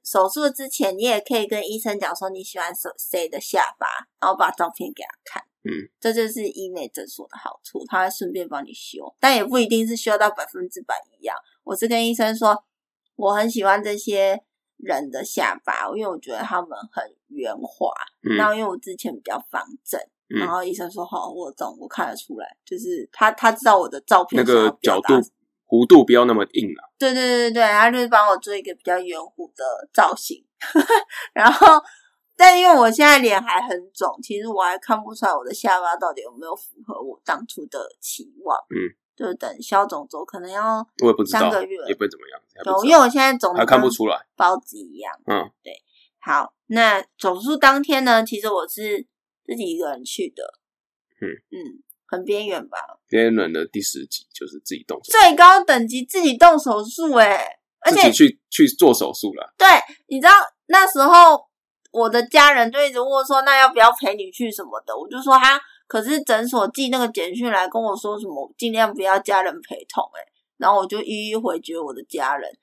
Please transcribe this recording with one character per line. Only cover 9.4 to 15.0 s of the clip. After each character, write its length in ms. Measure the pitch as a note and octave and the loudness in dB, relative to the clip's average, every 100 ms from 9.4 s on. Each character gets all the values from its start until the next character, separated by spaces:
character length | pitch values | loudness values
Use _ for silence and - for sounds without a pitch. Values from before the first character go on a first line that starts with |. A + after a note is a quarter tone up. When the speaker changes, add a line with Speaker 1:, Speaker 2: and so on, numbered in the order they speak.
Speaker 1:
不 160 | A3+ B3+ | 0 -2
一 60 | A3 | 0
定 180 | A3+ A3+ | -2 -2
是 80 | |
修 240 | A#3 A3+ G#3 | -6 -4 0
到 100 | G#3 | 0
百 160 | G3 D3+ | -2 -14
分 160 | F#3 F3+ | -12 -14
之 140 | F#3 | -14
百 140 | - G#2+ - _ | -10 -12 -12 _
一 60 | |
样。 140 | A2 E2 _ _ | -12 -12 _ _
我 140 | - F#3+ | -12 -6
是 100 | A3+ | -4
跟 180 | A#3 | -2
医 80 | A#3 | -2
生 240 | A#3 A3 A3 | -2 -4 0
说， 280 | A3 G#3+ _ _ _ _ _ | 0 0 _ _ _ _ _
我 180 | - G3 | -6 -2
很 160 | G#3 A3+ | 0 -2
喜 140 | A#3 | -2
欢 180 | G3 G3+ | 0 0
这 160 | G#3 G#3 | -2 -8
些 460 | - G3+ G3 G3 _ _ _ _ | -6 -2 -2 -2 _ _ _ _
人 300 | F#3+ D3 | -8 -6